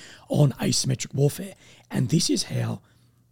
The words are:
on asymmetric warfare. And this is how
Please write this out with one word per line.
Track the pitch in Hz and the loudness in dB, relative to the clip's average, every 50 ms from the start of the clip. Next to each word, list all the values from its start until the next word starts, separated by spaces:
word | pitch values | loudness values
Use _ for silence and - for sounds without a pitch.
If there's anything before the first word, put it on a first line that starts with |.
| - - - - - - | -20 -20 -20 -16 -6 0
on | - - 151 135 - | 4 4 4 4 2
asymmetric | - 139 135 127 - - 131 127 - - - - | 0 -2 0 0 0 0 0 -2 -2 -4 -4 0
warfare. | 127 143 143 - - 190 196 - - - - - - _ - | 0 2 2 0 -4 -10 -14 -16 -18 -20 -20 -20 -20 _ -6
And | - - 131 117 | -4 -4 0 0
this | 156 170 - - | 2 2 2 0
is | 285 208 - | 0 -2 -2
how | - 131 123 117 113 - - _ _ _ _ _ _ _ _ _ _ | -4 -4 -4 -4 -4 -6 -8 _ _ _ _ _ _ _ _ _ _